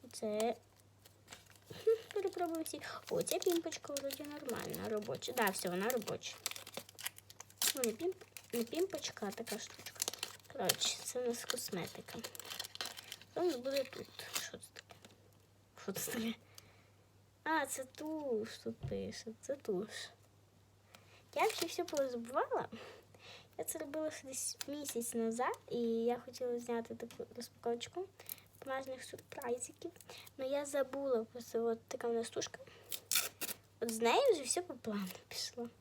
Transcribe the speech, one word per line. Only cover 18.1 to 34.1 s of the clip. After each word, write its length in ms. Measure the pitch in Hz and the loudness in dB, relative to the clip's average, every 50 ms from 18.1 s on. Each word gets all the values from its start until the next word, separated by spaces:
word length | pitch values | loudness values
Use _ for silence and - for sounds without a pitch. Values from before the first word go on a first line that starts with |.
| 320 311 294 277 240 214 214 226 - | -2 0 2 2 2 2 2 0 -6
тут 180 | - - 233 226 - - - | -6 -6 -6 -6 -4 -4 -2
пише, 420 | 202 196 196 196 226 - - 226 220 - | -2 0 -2 -2 -4 -6 -8 -8 -10 -10
це 140 | - - 277 | -2 -2 -2
туш. 340 | 277 - - 202 180 214 214 - - - - - - - - - - - - - - - - - - - - - - - - - - - - - | -2 2 2 2 2 2 -2 -4 -10 -10 -10 -12 -18 -20 -20 -20 -20 -20 -20 -20 -20 -20 -20 -20 -20 -20 -20 -20 -20 -20 -20 -20 -20 -20 -6 2
Я 120 | 285 339 | 4 6
вже 180 | 440 427 - 359 | 6 6 2 0
все 180 | 330 - - 349 | 0 0 0 0
позабувала. 840 | 349 - 294 269 262 247 240 233 233 262 302 466 - 523 349 - - - 226 - - - - - - - - - - - - - - - | 2 4 4 4 4 2 -2 -4 0 2 2 2 4 4 2 2 0 -6 -10 -12 -12 -14 -16 -20 -20 -20 -20 -18 -16 -16 -16 -18 -14 -8
Я 60 | - - | -6 -4
це 160 | - - 330 | -4 -2 -4
робила 320 | 311 277 277 311 311 311 | -4 -4 -2 0 0 0
ще 160 | 302 - - | -2 -4 -10
десь 300 | 262 262 - - - - - - | -8 -6 -4 -4 -4 -4 -4 -6
місяць 460 | - 285 294 294 277 - 233 233 - - | -6 -4 -4 -4 -2 -2 -2 -2 0 0
назад, 460 | 233 226 226 226 233 254 311 466 - - - | 2 2 2 2 2 2 2 2 -2 -6 -4
і 80 | - 240 240 233 226 226 226 | -2 0 2 4 4 4 4
я 160 | 233 240 247 | 4 2 2
хотіла 400 | - - 240 - 254 247 240 240 | -2 -10 -8 -4 -2 0 0 -2
зняти 360 | 240 240 240 233 226 - 233 | 0 0 0 0 0 -2 -6
таку 300 | 233 - 233 - - 240 - - | -8 -8 -10 -8 -10 -10 -8 -8
розпаковочку 720 | - 240 - - - - 233 233 240 233 - - 349 381 381 - - - - - - - - - - | -10 -10 -10 -12 -4 0 0 0 0 -2 -6 -4 -4 -6 -6 -8 -16 -8 -8 -8 -8 -8 -20 -18 -12
помажних 440 | - 269 262 269 269 262 262 247 - | -6 -2 -2 -2 -2 -4 -6 -8 -8
сюрпризиків. 880 | - - - - - - - - 247 240 247 - - - - - 339 339 - - - - - - - - | -10 -12 -12 -12 -12 -10 -6 -2 -2 -2 -2 -2 -8 -10 -10 -10 -10 -10 -10 -16 -16 -14 -14 -14 -16 -8
Но 80 | - 269 | -6 -2
я 200 | 262 277 285 294 | 0 0 0 0
забула 580 | 285 277 285 269 262 269 277 277 277 254 220 226 | 0 2 2 2 2 2 0 4 6 6 6 4
про 180 | 233 - 247 | 2 -6 -12
це, 180 | 233 - - 226 | -10 0 2 4
от 220 | 226 233 226 226 - | 4 4 4 2 -2
така 200 | - - 254 - | -6 -6 0 2
в 60 | 240 233 | 2 4
нас 160 | 226 233 - | 4 2 2
тушка. 300 | - - - - - - - - - - - - - - - - - - - - - - - - - - - - - - | 0 -2 -2 -2 -4 -10 -14 -16 -18 -18 -6 -4 -4 -4 2 4 6 6 6 4 -2 -4 -4 -4 -4 -6 -8 -20 -6 -4
От 140 | - 233 226 | -2 -2 0
з 80 | 220 | 4
нею 320 | 226 233 | 6 8